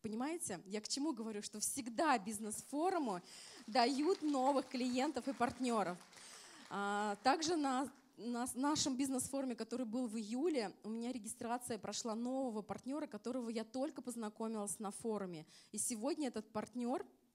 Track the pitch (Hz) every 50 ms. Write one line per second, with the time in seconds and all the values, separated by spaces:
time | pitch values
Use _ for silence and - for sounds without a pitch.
0 | - 220 214 226 254 294 339 339 - - 202 160 - 185 196 214 214 - - 269
1 | 277 320 277 220 220 226 214 208 208 - - 208 - - - 277 233 247 226 220
2 | 339 311 262 233 180 226 220 202 220 208 220 - - - 269 294 320 370 392 339
3 | 285 226 190 175 - - - - - - - - - - 208 240 233 262 285 254
4 | 294 349 392 - 302 302 285 262 254 277 285 262 285 - - 254 254 254 247 254
5 | 262 320 - 247 226 269 247 - 240 - - - 262 247 233 220 185 165 180 175
6 | - - - - - - - - - - - - - - - 196 202 202 208 202
7 | 208 214 202 208 - 254 302 330 320 302 359 311 285 277 254 254 285 - - -
8 | - - _ - 196 240 240 233 247 247 - 240 269 285 311 277 - 302 262 240
9 | 277 262 269 254 254 - - 277 269 254 233 - 226 220 233 233 262 220 208 262
10 | 254 226 208 233 214 202 226 254 294 359 311 247 214 185 - - - 208 220 226
11 | 233 240 254 247 202 233 - - - 226 240 247 - - 240 214 - 202 208 -
12 | - 233 208 226 240 247 262 269 277 247 214 214 202 - 196 190 - 247 269 311
13 | 302 285 - 208 - 233 240 262 233 226 226 226 220 220 - 254 269 311 - -
14 | 247 247 226 233 220 214 214 - 226 220 226 214 202 202 - - 220 190 202 -
15 | - 226 214 202 196 180 175 156 160 - - - - - - 214 - - 247 214
16 | 214 277 349 302 302 247 233 220 214 - - 214 220 - - 247 240 233 269 370
17 | 403 - - _ _ _